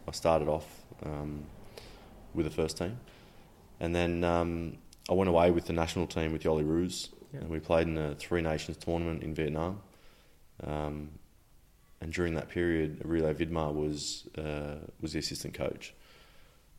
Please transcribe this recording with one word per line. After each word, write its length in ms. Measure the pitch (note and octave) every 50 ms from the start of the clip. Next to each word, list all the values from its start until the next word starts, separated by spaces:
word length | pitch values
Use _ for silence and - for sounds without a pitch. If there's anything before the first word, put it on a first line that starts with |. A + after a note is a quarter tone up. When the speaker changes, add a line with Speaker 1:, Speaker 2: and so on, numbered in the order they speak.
| - D#2+
Speaker 1:
I 20 |
started 380 | - - - E2+ D#2+ D#2 D2+ D2+
off, 360 | D2+ D#2+ - - - - - - - - -
um, 400 | D2+ D2+ D2 D2 D2+ D2 D2 - - - - - - - - - - - - - - - - - - -
with 100 | E2+ D#2+
the 60 | D#2
first 260 | - - D#2+ D#2 -
team. 220 | - F2 F2+ A#2+ B2 - - - - - - - - - - - - - - - -
And 160 | - E2+ E2+
then, 280 | F2 F2 E2+ E2+ E2+ F2
um, 520 | E2+ E2+ E2+ E2+ E2+ E2+ E2+ E2+ D#2+ - - - - - - - -
I 60 | F#2
went 160 | F#2 G2 F#2
away 200 | E2+ E2 E2+ F2
with 140 | E2+ E2+ -
the 80 | - E2+
national 340 | E2 E2 D#2+ - F#2+ E2
team 260 | - - E2+ D#2+ D#2 D#2+
with 100 | D#2 -
Yoli 240 | E2 D#2+ D#2 D2+
Roos, 420 | D2+ D#2+ E2+ F2+ F2+ - - - - - - - - -
Speaker 2:
Yep. 100 | C#3 D#2+
Speaker 1:
and 80 | D#2+
we 100 | D#2+ D#2
played 260 | D#2 - E2+ E2 E2
in 100 | E2 D#2+
a 180 | D#2 D#2 D2 D2
Three 260 | - - - F2+ F2 E2
Nations 340 | D#2+ D#2 D#2 - - D#2
tournament 460 | - - F2 E2+ E2+ E2+ E2 D#2+ D2+ -
in 120 | D#2 D#2
Vietnam. 460 | D#2 D#2 D2 D2+ D#2 D#2+ F2+ G2 G#2 - - - - - - - - - - - - - - - - -
Um, 500 | D2+ D2+ D2+ D2+ D2+ D2 D2+ D2+ D#2 D#2+ D#2+ - - - - - _ - - - - - - - - - - -
and 100 | E2+ E2
during 220 | F2+ F2 E2+ E2
that 160 | D2 - -
period, 500 | - F2 F2 F2 E2 D#2+ D#2 D#2 D2+ - -
Aurelio 280 | D#2 E2 E2 D#2+ D#2 D2+
Vidmar 400 | C#2 E2+ D#2+ E2+ E2 D#2 D2+ D2+
was, 560 | D2+ D2+ D#2 D2+ D2 D2 - - - - - -
uh, 500 | D#2+ D#2 D2+ D2+ D2 D2 D2 D2 D#2 E2 - - -
was 140 | E2 D#2 D#2
the 60 | D#2
assistant 340 | D2 - E2+ - - - -
coach. 400 | - D2 - - - - - - - - - - - - - - - - - - - - - -